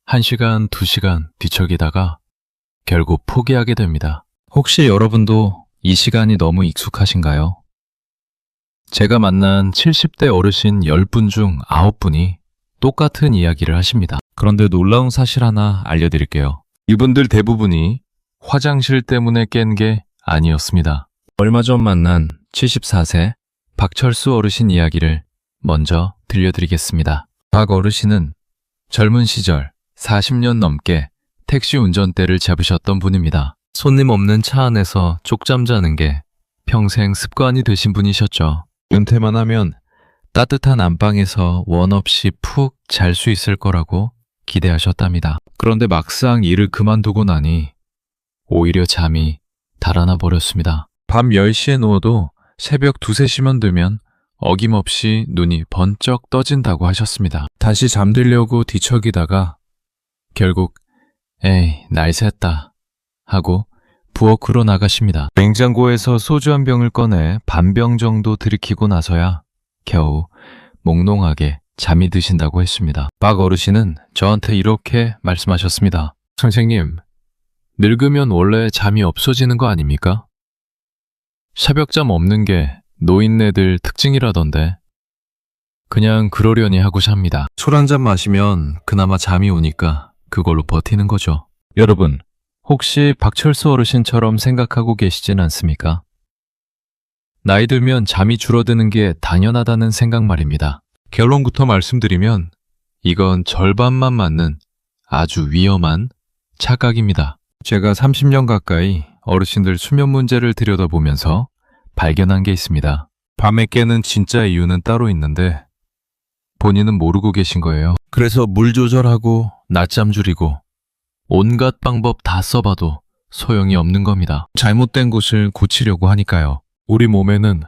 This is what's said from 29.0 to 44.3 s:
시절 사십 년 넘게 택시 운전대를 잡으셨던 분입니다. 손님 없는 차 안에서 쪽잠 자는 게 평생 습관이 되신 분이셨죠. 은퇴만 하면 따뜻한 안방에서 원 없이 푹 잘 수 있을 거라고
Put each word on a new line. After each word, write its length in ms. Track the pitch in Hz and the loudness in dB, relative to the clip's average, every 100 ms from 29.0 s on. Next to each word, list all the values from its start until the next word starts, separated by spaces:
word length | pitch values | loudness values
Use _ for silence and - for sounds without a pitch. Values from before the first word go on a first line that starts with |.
| 107 120 113 | 2 2 0
시절 460 | - 90 76 69 _ _ - | -2 -2 -2 -4 _ _ -14
사십 420 | - 104 101 123 | -4 -2 0 -2
년 220 | 120 117 | 0 0
넘게 520 | 90 73 - 82 69 _ _ _ - | 0 -2 -2 -2 -4 _ _ _ -4
택시 320 | 139 - 143 | -4 -2 0
운전대를 600 | 101 92 95 87 90 90 | 0 0 -2 0 0 0
잡으셨던 580 | - 85 87 90 - 98 | 0 -2 0 -2 -2 -2
분입니다. 600 | 92 92 80 76 69 - _ - | 0 0 0 -2 -4 -8 _ -4
손님 340 | 143 135 135 | 0 2 2
없는 320 | 104 101 107 | 2 2 0
차 220 | 110 135 | 0 -2
안에서 560 | 127 110 92 98 87 82 | 0 0 0 0 -2 -2
쪽잠 420 | - 110 - 127 120 | -6 -6 -2 -2 0
자는 300 | 113 85 76 | 0 0 0
게 280 | 78 71 - _ _ _ - | -2 -4 -10 _ _ _ -2
평생 480 | 117 101 117 101 | 0 0 0 -2
습관이 480 | 98 - - 131 127 | -2 -6 -2 0 0
되신 320 | 117 98 107 | 0 0 0
분이셨죠. 720 | 101 101 98 104 - 78 78 - _ - | 0 0 0 -2 0 -2 -2 -8 _ -2
은퇴만 440 | 101 104 117 110 113 | 0 2 2 2 0
하면 380 | 113 113 87 - _ _ _ _ _ | 0 0 -2 -6 _ _ _ _ _
따뜻한 480 | - 127 135 135 127 | -2 0 0 2 2
안방에서 840 | 90 85 107 101 92 - 87 90 87 | 2 0 0 0 0 0 0 -2 -2
원 260 | 85 92 | 0 2
없이 380 | 98 - - 98 - | 0 0 0 -2 -4
푹 340 | - - 135 _ - | -6 -2 -2 _ -8
잘 260 | - 90 | -2 0
수 160 | 85 117 | 0 -2
있을 260 | 98 - 98 | -2 -2 -4
거라고 580 | 98 87 80 90 110 _ _ | -2 -2 -2 -4 -4 _ _